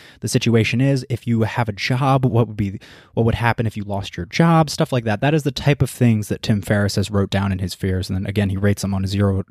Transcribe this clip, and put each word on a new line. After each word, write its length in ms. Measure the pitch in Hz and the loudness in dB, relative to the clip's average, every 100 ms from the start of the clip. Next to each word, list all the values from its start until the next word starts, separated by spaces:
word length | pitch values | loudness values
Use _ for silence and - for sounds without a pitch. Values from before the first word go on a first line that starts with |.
| - - | -20 -10
the 80 | 117 | -2
situation 540 | 127 117 113 107 117 | 0 2 2 2 2
is. 240 | 135 139 123 | 2 0 -2
If 160 | 117 - | -6 -2
you 160 | 113 | 0
have 260 | 110 - 113 | 0 -2 -4
a 60 | |
job, 520 | 98 - 127 135 135 127 | -4 -2 0 2 2 2
what 220 | 110 113 | 2 0
would 100 | 107 | -2
be, 220 | 98 95 - - - | -4 -6 -14 -20 -10
what 120 | - 117 | 0 0
would 100 | 107 | 2
happen 300 | 117 110 113 | 0 0 -2
if 100 | 107 | -4
you 80 | |
lost 320 | 101 98 98 - | -6 -6 -6 -10
your 120 | 87 | -8
job? 420 | - 170 165 156 | 2 4 4 2
Stuff 240 | - 165 | 0 -2
like 100 | 127 | -2
that. 160 | 113 101 | -2 0
That 140 | 156 | 0
is 100 | 156 | 0
the 80 | 143 | 0
type 300 | - - 143 | -2 0 2
of 80 | 127 | 0
things 380 | - 123 110 104 | 2 2 2 0
that 160 | - | -6
Tim 180 | - 107 | 0 -2
Ferriss 340 | - 104 104 - | 2 0 2 0
has 140 | 95 | 0
wrote 220 | 101 95 | 0 0
down 200 | 98 98 | 0 0
in 80 | 92 | -2
his 140 | 92 | -4
fears. 360 | - 98 92 92 | -4 -2 -2 -2
And 60 | 95 | -4
then 120 | 104 | -2
again, 240 | 101 101 | 0 0
he 60 | 95 | 2
rates 260 | 101 101 | 0 0
them 100 | 95 | -2
on 100 | 95 | -2
a 40 | 95 | -2
zero, 360 | 98 101 95 - | 0 2 0 -4